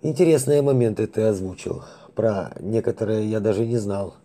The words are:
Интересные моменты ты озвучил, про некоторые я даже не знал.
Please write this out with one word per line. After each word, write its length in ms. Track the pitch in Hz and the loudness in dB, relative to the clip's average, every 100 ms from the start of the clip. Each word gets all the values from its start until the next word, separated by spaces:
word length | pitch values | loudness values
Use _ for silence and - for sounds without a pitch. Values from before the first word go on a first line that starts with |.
Интересные 600 | 151 147 170 156 131 147 | -4 2 4 4 4 2
моменты 460 | 139 131 117 101 107 | 4 4 2 0 -2
ты 140 | - | 0
озвучил, 600 | 110 101 95 87 92 87 - - - | 0 0 -4 -8 -8 -10 -12 -20 -12
про 380 | - 110 98 76 - | -2 0 0 -6 -10
некоторые 680 | 92 113 117 113 107 110 107 | -4 -2 -2 -4 -2 -2 -2
я 120 | 110 | -2
даже 260 | 104 101 117 | 0 0 0
не 120 | 120 | -2
знал. 360 | 101 98 95 - | -4 -6 -8 -12